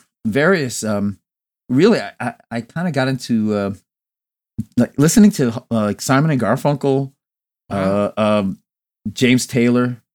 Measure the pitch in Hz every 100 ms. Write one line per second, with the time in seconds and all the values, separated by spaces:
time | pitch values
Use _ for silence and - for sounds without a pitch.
0 | _ _ 110 110 156 190 131 - 107 104
1 | 101 98 _ _ _ _ - 127 196 175
2 | 101 - 120 - _ 117 113 160 180 143
3 | 131 135 - 117 107 104 98 98 _ _
4 | _ _ _ _ _ - - - 117 -
5 | 151 208 208 202 127 113 - 113 104 98
6 | - 135 160 139 104 127 147 143 143 135
7 | 139 - _ _ _ _ - 98 95 101
8 | 104 - 107 104 98 - _ _ _ _
9 | - - 123 127 - 131 120 120 123 123
10 | _